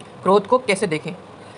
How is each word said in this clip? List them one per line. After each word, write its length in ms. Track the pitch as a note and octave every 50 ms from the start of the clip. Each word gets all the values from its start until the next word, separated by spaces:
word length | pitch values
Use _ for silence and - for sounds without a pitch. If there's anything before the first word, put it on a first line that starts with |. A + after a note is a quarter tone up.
| - - - - -
क्रोध 240 | F#3 G3 G#3 G3+
को 120 | - B3 B3+
कैसे 280 | B3+ - G3 G3 A3
देखें। 260 | F#3 D#3 D3+ - E3 F#3 - - - - - - - -